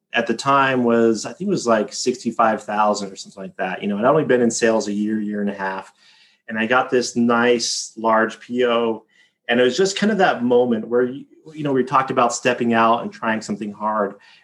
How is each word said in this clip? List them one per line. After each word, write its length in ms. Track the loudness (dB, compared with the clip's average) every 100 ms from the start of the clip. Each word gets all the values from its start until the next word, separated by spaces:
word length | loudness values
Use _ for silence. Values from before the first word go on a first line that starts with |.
| _
at 120 | -2 -2
the 60 |
time 500 | -2 2 2 2 2
was, 420 | 2 4 4 2 -4
I 80 |
think 140 | -8 -4
it 20 |
was, 160 | -2 2
like, 260 | 0 0
sixty-five 680 | -4 -4 -4 -4 0 0 0
thousand 500 | -4 0 0 0 -6
or 40 | -12
something 260 | -18 -16
like 140 | -12 -8
that. 260 | -6 -6
You 60 | -6
know, 100 | 0
I'd 80 | 2
only 180 | 2
been 160 | 2 2
in 100 | 2
sales 380 | 2 2 0 -2
a 40 |
year, 280 | -4 -2 -4
year 220 | -4 -4
and 80 | -4
a 40 |
half. 380 | -4 -8 -8 -12 _ _ _ _ _ -10
And 100 | -4
I 60 |
got 240 | 0 0 2
this 260 | 0 0
nice, 800 | 0 2 4 2 2 -2 -6 -10 -4
large 420 | 0 2 0 -4
P 240 | -6 0
O. 400 | 2 2 0 -4 -10 _ _ _ 0
And 120 | 2
it 20 |
was 140 | 4 2
just 200 | 0 0
kind 140 | 0
of 80 | 2
that 240 | 2 2
moment 460 | 2 2 2 0 0
where, 160 | 0
you, 200 | 0 -4 -16 _ -20
you 80 | -8
know, 100 | -2
we 120 | 0
talked 260 | 2 0 0
about 240 | 0 0
stepping 380 | 0 -2 0 2
out 300 | 4 4 2
and 100 | -2
trying 280 | -6 -4 -4
something 320 | -6 -8 -8
hard. 440 | -6 -4 -2 -2 -6 -20 -20